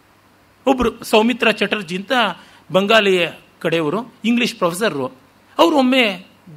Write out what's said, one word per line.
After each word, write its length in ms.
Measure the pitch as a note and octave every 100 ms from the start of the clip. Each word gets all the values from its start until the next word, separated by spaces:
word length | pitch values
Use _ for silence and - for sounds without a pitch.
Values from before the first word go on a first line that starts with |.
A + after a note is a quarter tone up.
| _ _ _ _ _ _ -
ಒಬ್ರು 380 | C4 A#3+ -
ಸೌಮಿತ್ರಾ 460 | - A3 A3 A#3+ A3+
ಚಟರ್ಜಿ 460 | G#3+ G3+ G#3+ E3+ F3+
ಅಂತ 160 | G3 C4 G#3+ E3+ - - -
ಬಂಗಾಲಿಯ 580 | E3+ G3+ A3 G3+ F#3 E3 C3 _ _
ಕಡೆಯವರು, 560 | F3 E3 D3+ F#3 B3 -
ಇಂಗ್ಲಿಷ್ 300 | G#3+ A#3+ A#3+
ಪ್ರೊಫೆಸರು, 520 | - F3 E3+ A3 C#3+ C3 - _ _ _ -
ಅವರು 180 | E4 D#4
ಒಮ್ಮೆ 560 | B3+ C4 A3+ F#3 - _ -